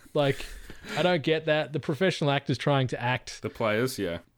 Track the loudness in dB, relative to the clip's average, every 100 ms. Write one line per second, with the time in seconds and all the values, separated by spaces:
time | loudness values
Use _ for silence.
0 | -4 0 2 0 -6 -12 -14 -16 -8 0
1 | 2 2 2 0 2 0 0 -4 -2 0
2 | 2 2 2 2 0 -2 2 2 2 -2
3 | -2 -2 -4 -8 -8 -2 0 2 0 0
4 | -4 -4 -8